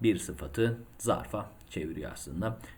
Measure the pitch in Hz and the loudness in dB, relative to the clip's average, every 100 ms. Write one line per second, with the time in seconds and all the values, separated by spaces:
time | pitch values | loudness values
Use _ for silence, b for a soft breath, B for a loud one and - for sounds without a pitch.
0 | 113 92 - 69 71 - 117 117 - - | 4 4 2 -6 -4 2 4 2 -6 -4
1 | 113 92 - 104 - - - - 78 82 | 2 2 0 -4 -6 -10 -10 -6 -4 -4
2 | 65 - - 76 110 117 B | -6 -8 -6 -2 -2 -2 B